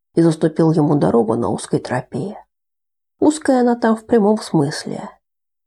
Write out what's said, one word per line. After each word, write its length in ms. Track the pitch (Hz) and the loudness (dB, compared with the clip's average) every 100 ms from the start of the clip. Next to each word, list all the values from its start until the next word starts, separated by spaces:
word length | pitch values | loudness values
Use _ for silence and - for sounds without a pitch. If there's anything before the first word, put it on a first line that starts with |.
| _ | _
и 80 | - | 2
заступил 480 | 165 160 165 156 160 | 2 2 -2 2 2
ему 240 | 165 147 | 2 2
дорогу 400 | 147 165 233 220 | 2 2 0 0
на 140 | 120 98 | -2 -2
узкой 320 | 120 - 147 | -6 -4 -6
тропе. 560 | - 123 - 123 190 208 - _ _ _ _ _ _ - | -4 -8 -8 -10 -10 -12 -20 _ _ _ _ _ _ -2
Узкая 440 | 302 302 - 254 | 0 0 0 2
она 120 | 240 240 | 2 2
там 200 | 233 220 | 0 -2
в 100 | - | 0
прямом 320 | 240 202 214 | 2 2 0
смысле. 720 | - 165 143 - - - 202 - _ _ _ _ | 0 0 0 -4 -10 -12 -14 -18 _ _ _ _